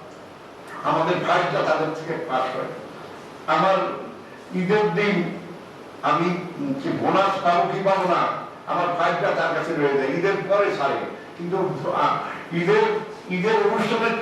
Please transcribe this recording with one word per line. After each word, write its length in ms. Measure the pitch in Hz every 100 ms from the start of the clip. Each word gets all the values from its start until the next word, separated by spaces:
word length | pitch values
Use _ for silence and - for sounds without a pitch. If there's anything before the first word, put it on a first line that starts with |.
| - - - - - - - - -
আমাদের 260 | - 175 170 160
ভাইটা 340 | 175 - - 156
তাদের 220 | 156 156 -
থেকে 160 | 165 165 -
পাস 160 | 160 160
হয়। 180 | - - - - - - - - - -
আমার 240 | 131 190 185 147 - - - - - - 180
ঈদের 260 | 175 214 214 -
দিন 180 | 202 175 - - - - - - - - -
আমি 180 | 156 175 175 - - 143 -
কি 80 | 160 -
বোনাস 340 | 160 190 196 185
পাবো 180 | 175 175 180
কি 80 | - 196
পাবো 160 | 190 180
না, 80 | 160 - - - - -
আমার 180 | 160 175 175
ভাইটা 300 | 175 175 190 -
তার 120 | 156 151
কাছে 160 | 156
রয়ে 240 | 151 143 139
যায়, 120 | 131 170
ঈদের 200 | 196 196 180
পরে 200 | 202 196 -
ছাড়ে, 220 | 175 - - - - -
কিন্তু 200 | 170 190 170 143 - -
আ, 20 | 139 - - - - 170
ঈদের, 240 | 170 214 440 - - - - 180
ঈদের 220 | 208 214 202
অনুষ্ঠানের 420 | 220 214 226 226 226